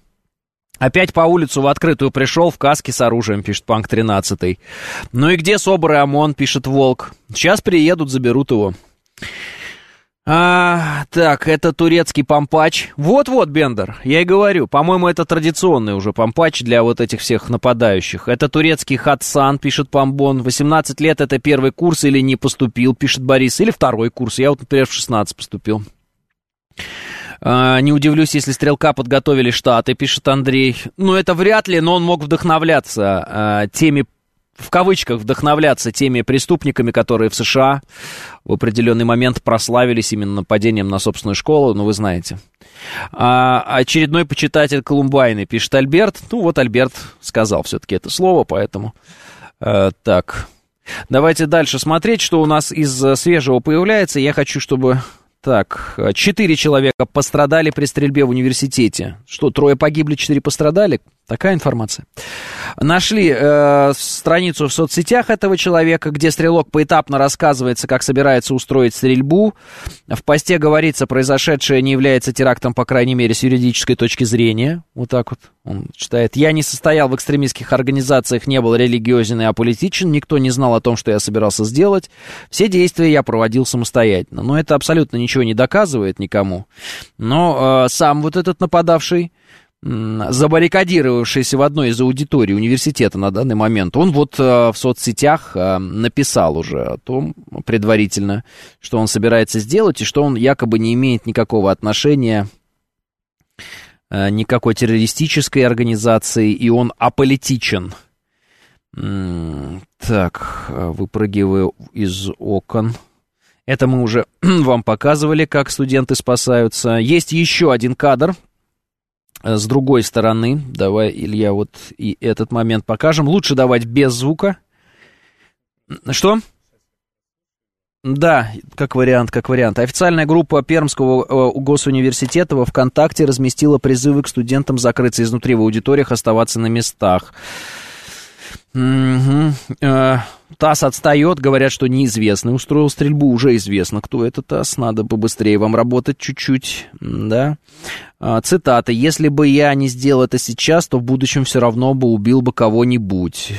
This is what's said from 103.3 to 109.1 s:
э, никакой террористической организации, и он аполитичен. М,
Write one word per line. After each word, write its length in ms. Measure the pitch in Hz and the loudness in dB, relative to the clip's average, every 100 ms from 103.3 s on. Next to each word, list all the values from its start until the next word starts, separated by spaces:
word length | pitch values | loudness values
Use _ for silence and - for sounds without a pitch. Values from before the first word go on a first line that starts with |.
| _ _ - - - - _ _ | _ _ -20 -20 -20 -20 _ _
э, 200 | 101 101 | -4 -2
никакой 440 | 107 110 120 117 | -2 0 0 0
террористической 920 | 110 120 113 113 - 156 156 - 139 123 | 0 0 2 0 -2 -2 -2 -2 0 0
организации, 880 | 117 120 110 117 110 - 117 107 | 0 -2 0 0 0 0 0 0
и 160 | 101 117 | 2 2
он 240 | 120 120 - | 2 0 -2
аполитичен. 960 | 123 - 135 135 - 127 - 101 90 - _ _ _ _ _ _ _ _ _ - | -2 0 0 0 -2 -4 -2 -4 -6 -14 _ _ _ _ _ _ _ _ _ -12
М, 840 | 104 | -8